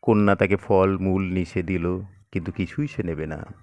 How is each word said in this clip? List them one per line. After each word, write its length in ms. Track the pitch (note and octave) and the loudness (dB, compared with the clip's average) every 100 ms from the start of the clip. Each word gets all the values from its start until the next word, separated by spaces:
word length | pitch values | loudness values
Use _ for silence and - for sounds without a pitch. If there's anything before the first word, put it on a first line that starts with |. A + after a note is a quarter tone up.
কন্যা 340 | - G#2+ G#2 G2 | 4 4 6 4
তাকে 200 | G2 G2 | 2 0
ফল 420 | - G2 F#2+ F#2+ | 2 4 4 2
মূল 340 | F#2+ F#2 F#2+ | 0 0 0
নিষে 320 | F#2 F2 - | -2 -2 -4
দিল, 360 | E2+ F#2 E2+ F2+ G2 - _ | -2 -2 -2 -4 -8 -16 _
কিন্তু 200 | G2 E2+ | -8 -6
কিছুই 360 | - F#2 - D3 | -6 -6 -4 -6
সে 160 | - | -4
নেবে 240 | F2 D2+ D#2 | -6 -4 -6
না। 180 | D#2 - - | -8 -10 -16